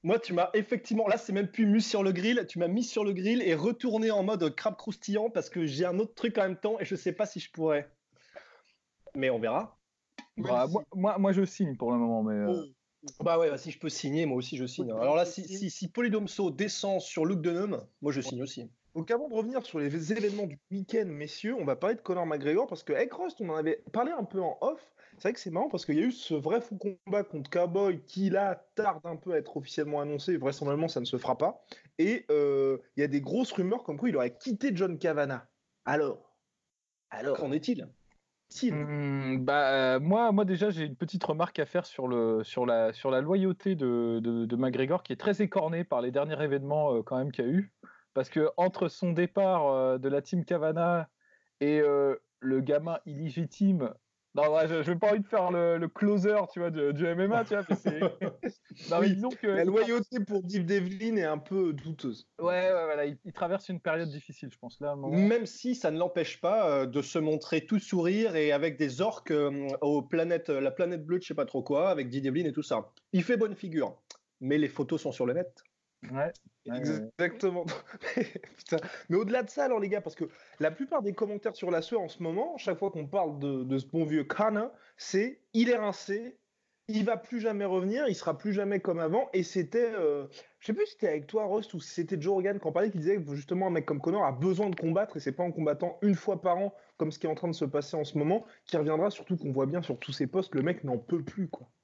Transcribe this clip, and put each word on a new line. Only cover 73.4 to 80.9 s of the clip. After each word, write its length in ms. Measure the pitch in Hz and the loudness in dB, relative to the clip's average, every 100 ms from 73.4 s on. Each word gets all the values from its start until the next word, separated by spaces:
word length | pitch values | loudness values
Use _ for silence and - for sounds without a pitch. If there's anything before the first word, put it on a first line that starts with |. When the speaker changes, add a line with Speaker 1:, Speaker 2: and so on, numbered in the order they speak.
| 214 | 0
Speaker 1:
figure, 480 | 196 190 156 117 - _ - _ _ | -2 -4 -2 -2 -4 _ -20 _ _
mais 160 | 131 151 | 0 2
les 100 | 147 | 2
photos 320 | - 131 160 | -2 -2 -2
sont 120 | 147 | -4
sur 160 | 123 123 | -2 0
le 60 | |
net. 300 | 160 180 - _ _ _ _ 110 | 0 -4 -10 _ _ _ _ -10
Speaker 2:
Ouais. 220 | 131 160 - - _ 120 | -4 -4 -6 -20 _ -10
Ouais, 140 | 123 | -4
ouais. 0 | |
Speaker 3:
Exactement. 840 | 147 156 110 - 175 220 196 180 175 - - | -2 -4 -6 -4 -4 0 -2 -2 -6 -8 -12
<laughs> 220 | - - - 208 - - - | -12 -6 -4 -4 -8 -18 -20
Putain. 200 | - 160 131 - - | -4 -4 -4 -14 -2
Mais 80 | 170 | 0
au-delà 260 | 208 247 | 2 -2
de 60 | 220 | -2
ça, 160 | 285 269 | -2 0
alors 140 | 233 | 0
les 100 | 196 | 0
gars, 120 | 156 | -2
parce 140 | 156 - | -4 -8
que 100 | 160 - - - | -8 -8 -20 -2
la 120 | 156 | -2
plupart 300 | 165 269 | 0 -2